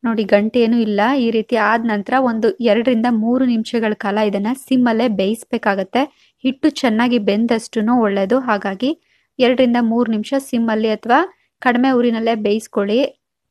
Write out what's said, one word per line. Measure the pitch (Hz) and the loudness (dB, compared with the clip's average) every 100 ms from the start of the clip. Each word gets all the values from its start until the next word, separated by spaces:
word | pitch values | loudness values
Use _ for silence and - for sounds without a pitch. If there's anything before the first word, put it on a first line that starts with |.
ನೋಡಿ | 240 226 | -4 -2
ಗಂಟೇನೂ | 202 202 214 247 226 233 | 2 2 2 0 2 2
ಇಲ್ಲ. | 220 202 214 277 | 0 0 0 0
ಈ | 233 | 0
ರೀತಿ | 220 214 226 | -2 -2 0
ಆದ | 208 226 | 2 0
ನಂತರ | 226 208 196 254 | 0 -2 0 0
ಒಂದು | 262 226 220 - | 0 0 -2 0
ಎರಡರಿಂದ | 233 214 233 240 240 | 0 2 2 0 0
ಮೂರು | 233 220 247 | 0 0 0
ನಿಮಿಷಗಳ | 262 226 220 240 220 | 0 0 -2 -2 -2
ಕಾಲ | 214 202 202 | -2 -4 0
ಇದನ್ನ | 214 202 202 262 | 0 0 -2 -4
ಸಿಮ್ಮಲ್ಲೇ | - 262 247 226 247 | -2 2 2 2 0
ಬೇಯಿಸ್ಬೇಕಾಗತ್ತೆ. | 202 196 226 - 233 - 196 190 240 277 _ _ _ | 0 -2 -2 -6 -4 -2 -2 -2 -2 -4 _ _ _
ಹಿಟ್ಟು | 262 262 320 | -6 0 -2
ಚೆನ್ನಾಗಿ | 294 254 220 240 240 | 0 -2 2 2 2
ಬೆಂದಷ್ಟುನು | 202 202 233 233 220 - 214 247 | 0 0 0 -2 -4 -4 0 2
ಒಳ್ಳೇದು. | 220 196 196 247 | 2 0 0 0
ಹಾಗಾಗಿ | 254 208 202 196 254 330 _ _ _ _ | 0 -2 -2 -4 -4 -6 _ _ _ _
ಎರಡರಿಂದ | 247 254 254 240 | 2 4 2 2
ಮೂರು | 233 233 233 | 0 0 0
ನಿಮಿಷ | 220 208 269 | -2 -2 -4
ಸಿಮ್ಮಲ್ಲಿ | 269 240 226 220 220 | -2 -4 -2 -2 -2
ಅಥವಾ | 214 226 254 359 _ _ _ | -4 0 0 0 _ _ _
ಕಡಿಮೆ | 254 247 262 | -2 0 2
ಉರಿನಲ್ಲೇ | 254 240 226 226 | 2 2 0 -2
ಬೇಯಿಸ್ಕೊಳ್ಳಿ. | 226 208 214 - - 202 220 285 - _ _ _ | -2 0 -2 -2 -4 0 0 -2 -4 _ _ _